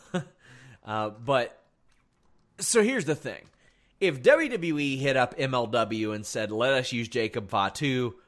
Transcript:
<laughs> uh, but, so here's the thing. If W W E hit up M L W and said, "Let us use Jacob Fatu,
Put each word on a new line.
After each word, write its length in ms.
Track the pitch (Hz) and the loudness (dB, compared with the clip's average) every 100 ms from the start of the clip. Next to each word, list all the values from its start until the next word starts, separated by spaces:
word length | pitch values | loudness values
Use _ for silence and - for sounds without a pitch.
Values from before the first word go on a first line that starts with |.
| - | -8
<laughs> 720 | 180 139 _ - - - - - | -8 -8 _ -20 -20 -20 -20 -6
uh, 240 | 110 107 | -4 -4
but, 520 | 107 117 135 117 - _ _ _ _ _ _ _ _ _ - | -6 0 0 0 -6 _ _ _ _ _ _ _ _ _ -8
so 220 | 185 233 | 2 4
here's 220 | 214 262 151 | 4 2 -2
the 100 | 147 | -4
thing. 260 | 127 92 - _ _ _ _ _ | -6 -12 -16 _ _ _ _ _
If 220 | 190 139 | 0 4
W 280 | 165 302 302 | 6 6 2
W 300 | 226 165 147 | -2 -2 -2
E 160 | 143 135 | -2 0
hit 200 | 139 131 | 0 2
up 180 | 123 - | 0 0
M 160 | 135 | -2
L 140 | 127 117 | 0 0
W 440 | 120 107 110 107 | 0 0 -2 -2
and 120 | 107 107 | -4 -6
said, 260 | 120 107 | -6 -4
"Let 220 | 107 127 | 0 2
us 180 | 135 123 | 2 0
use 160 | 120 117 | -4 -2
Jacob 400 | 123 110 117 101 | -2 -2 -4 -4
Fatu, 640 | 110 98 - 147 127 120 - | -2 -2 -2 -2 0 -2 -6